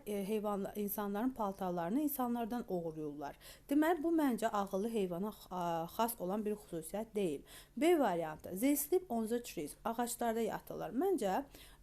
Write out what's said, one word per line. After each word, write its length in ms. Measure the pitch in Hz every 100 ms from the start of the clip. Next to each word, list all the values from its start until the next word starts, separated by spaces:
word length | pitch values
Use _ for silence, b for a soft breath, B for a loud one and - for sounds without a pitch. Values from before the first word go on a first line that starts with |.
| -
e, 200 | 202 190
heyvanla-, 520 | 220 208 202 202 -
insanların 500 | 202 202 202 202 247
paltarlarını 720 | 254 208 190 185 175 170 247
insanlardan 640 | 302 - 247 240 233 240 -
oğurlayırlar. 680 | 185 165 156 151 147 143 - B B -
Deməli, 340 | 285 311 349
bu 40 | 311
məncə 400 | 330 294 220 220
ağıllı 420 | 202 196 190 220
heyvana 380 | 226 185 170 208
x-, 200 | 202 -
a, 360 | 180 170 170 165 -
xas 180 | 226 -
olan 260 | 180 208 208
bir 100 | 208
xüsusiyyət 600 | - 170 160 196 226 208
deyil. 260 | 190 139 - B B -
B 220 | 311 349
variantı. 600 | 240 175 160 156 - 185
They 160 | 262 285
sleep 360 | - 370 370
on 160 | 233 220
the 160 | 233
trees. 320 | 240 - 147 - 214
Ağaclarda 540 | 233 240 - 240 226
yatırlar. 500 | 220 - - 156 160
Məncə, 540 | 220 370 349 202 202 285 B B B